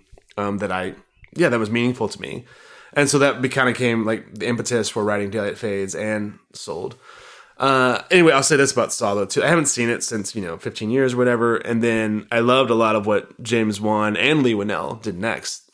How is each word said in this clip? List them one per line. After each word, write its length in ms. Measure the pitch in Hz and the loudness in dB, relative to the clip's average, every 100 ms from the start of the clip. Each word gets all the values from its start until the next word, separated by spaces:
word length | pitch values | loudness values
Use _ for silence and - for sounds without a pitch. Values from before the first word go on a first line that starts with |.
| _ - _ - | _ -20 _ -6
um, 220 | 101 101 | -4 -4
that 120 | 101 | -4
I, 240 | 92 92 - _ _ - | -4 -6 -10 _ _ -12
yeah, 140 | - 165 | -2 0
that 100 | 120 | 0
was 100 | 104 | 0
meaningful 380 | 120 120 127 107 | 0 -2 -2 -6
to 120 | - | -6
me. 240 | - - - - - - - | -12 -12 -14 -20 -20 -20 -6
And 160 | - 139 | 0 2
so 80 | 143 | 4
that 240 | 139 120 | 2 2
be-, 60 | 127 | -2
kinda 240 | 135 127 | 2 0
came, 320 | 117 123 113 | 2 0 0
like, 280 | 110 113 - 107 | 0 -2 -6 -6
the 100 | 123 | -4
impetus 420 | 117 113 120 104 | -2 -2 -2 -2
for 140 | 113 | -2
writing 280 | 104 104 101 | -2 -2 -2
Daylight 280 | 107 101 - | -4 -4 -4
Fades 380 | 104 98 95 82 | -4 -4 -4 -6
and 420 | 107 107 104 - _ | -4 -4 -6 -12 _
Sold. 420 | - - 80 95 - - - - - - - | -16 -12 -10 -10 -12 -20 -20 -20 -20 -20 -2
Uh, 460 | 135 131 127 117 - | 2 4 2 0 2
anyway, 220 | 180 165 | 4 6
I'll 100 | 135 | 4
say 120 | 131 139 | 4 4
this 160 | 135 | 2
about 200 | - 87 | 0 -2
Saw, 220 | - 110 | -2 -2
though, 120 | 101 98 | 0 0
too. 160 | 135 | 0
I 60 | 131 | 2
haven't 180 | 170 139 | 2 2
seen 220 | - 120 | 0 -2
it 160 | 117 | -2
since, 300 | - 113 101 110 | -4 -6 -6 -8
you 60 | |
know, 140 | 90 82 | -8 -8
fifteen 320 | 120 - 110 | -10 -6 -2
years 240 | 127 131 | 0 2
or 20 | 123 | 2
whatever. 400 | 123 120 117 113 | 2 4 2 0
And 260 | - 117 | 0 0
then 460 | 117 113 110 107 - | 2 2 0 -2 -2
I 80 | 117 | 0
loved 320 | 117 131 127 | 4 4 4
a 40 | |
lot 200 | 113 110 | 2 2
of 100 | 107 | 2
what 380 | 104 101 - - | 2 0 -2 -12
James 380 | 117 117 110 101 | -2 0 0 0
Wan 360 | 107 107 107 101 | 0 0 0 2
and 280 | 123 156 | 2 4
Leigh 100 | 127 | 2
Whannell 480 | 107 104 87 - 113 | 2 -2 -4 -4 -8
did 160 | 113 90 | -8 -6
next. 460 | 110 71 - - - | -4 -4 -6 -12 -16